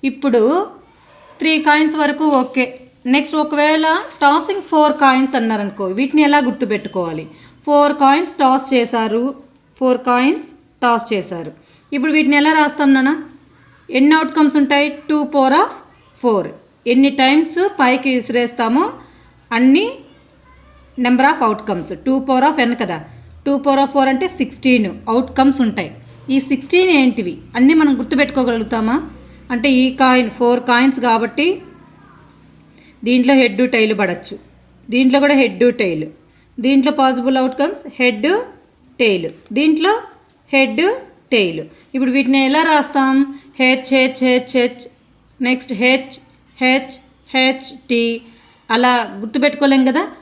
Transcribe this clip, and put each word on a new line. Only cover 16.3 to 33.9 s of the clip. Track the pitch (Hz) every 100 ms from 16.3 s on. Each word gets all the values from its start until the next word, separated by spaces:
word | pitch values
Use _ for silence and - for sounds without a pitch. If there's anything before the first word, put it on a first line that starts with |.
| 208 160 - _ _ -
ఎన్ని | 247 277 277
టైమ్స్ | 262 294 320 349 392 403
పైకి | 254 254 269 254
విసిరేస్తామో | - 247 240 240 226 254 415 - - - - _ _ 233
అన్ని | 254 294 453 539 - _ _ _ _ - - - _ -
number | 247 247 269
of | 311 226
outcomes. | 214 - 175 156 180 -
టూ | 269 269
power | 254 277
of | 285 240
n | 240
కదా, | 196 165 - - - -
టూ | - 277 277
power | 269
of | 277 277
four | 269
అంటే | 262 359 -
సిక్స్టీన్ | 254 - 262 247 202 - -
అవుట్కమ్స్ | 226 262 - 269 269 233
ఉంటాయి. | 202 165 - - - -
ఈ | 269 269
సిక్స్టీన్ | 269 - 349 370 302
ఏంటివి | 262 226 180 156 - 233
అన్నీ | 262 320
మనం | 302 262
గుర్తుపెట్టుకోగలుగుతామా? | 240 277 285 262 254 233 220 226 220 269 - - - - -
అంటే | 240 277 254
ఈ | 262 262
కాయిన్, | 262 254 226 -
ఫోర్ | 240 247 247
కాయిన్స్ | 240 262 262 240
కాబట్టి | 226 226 - 320 392 - - - - - - - _ _ _ _ - - _ 214
దీంట్లో | 254 247 269
హెడ్ | 240 196 254
టైల్ | 240 220